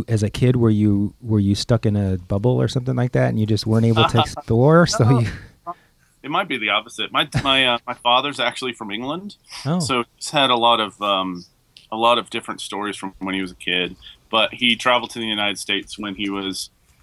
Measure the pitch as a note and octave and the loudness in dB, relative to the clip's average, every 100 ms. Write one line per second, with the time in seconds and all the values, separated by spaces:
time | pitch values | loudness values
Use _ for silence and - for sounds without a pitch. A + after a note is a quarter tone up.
0 | - A2+ G2+ - B2+ B2+ A2+ G#2+ G#2 G2+ | -2 0 0 0 2 4 4 4 4 2
1 | G#2 - A#2 G#2+ G2 G2+ - A#2 A2+ G#2 | 0 -4 -2 2 2 2 2 0 2 0
2 | G2 F#2 F2 G2+ A#2+ B2+ B2 C3 B2+ B2+ | 0 -2 -2 -2 0 2 0 -2 -2 -2
3 | B2 C3 B2+ A2+ G#2+ A2 A2 A2 A#2 A2+ | 0 0 0 0 0 0 2 2 4 4
4 | D#3+ A#2 D3+ - - A2+ C#3 E3 E3 - | 2 2 0 -4 -2 2 6 6 4 4
5 | A#2+ B2+ G#2+ E2+ - _ - - _ _ | 4 4 2 -4 -14 _ -18 -18 _ _
6 | _ _ C3+ E3 F#3+ B2+ G#2+ G#2 A2 - | _ _ -6 -4 -2 -4 0 -2 -2 -8
7 | G#2 B2+ D#3 B2+ C#3 C3+ C3 A#2+ - A#2+ | -4 -2 -2 -2 0 2 2 0 -4 -4
8 | A#2+ B2 C#3+ C3 B2 - B2+ A2 A2 G#2 | 2 2 2 -2 -4 -2 -6 -8 -10 -8
9 | C3 E3 G3+ - _ - C3+ F3+ C#3+ B2+ | -8 -8 -10 -18 _ -12 -4 -2 0 -2
10 | A#2 - - D3+ C3 B2 A#2 A#2 G#2 - | -2 -8 -6 0 2 4 4 2 0 -4
11 | G2+ F#2+ F#2 F2+ F2 _ _ - - A2 | -2 0 -2 -6 -12 _ _ -20 -12 0
12 | A#2 A#2+ G2 A#2 - G#2 - G2+ G#2 F#2+ | 2 2 0 -8 -10 -12 -10 -8 -8 -8
13 | F#2+ - F#2+ F#2+ F#2 F#2 - F2+ F2 F#2 | -12 -10 -6 -4 -6 -8 -6 -4 -4 -8
14 | - - _ A2+ G#2 A#2 B2 A#2 B2+ B2 | -20 -20 _ 0 0 0 -2 0 2 0
15 | A#2 A#2+ A2+ G#2 G#2 F#2+ - G2 - - | 0 -8 -6 -4 -4 -4 -6 -6 -6 -10
16 | G#2 F#2+ G2+ G2 F#2+ F#2+ - _ _ _ | -10 -6 -6 -4 -6 -8 -12 _ _ _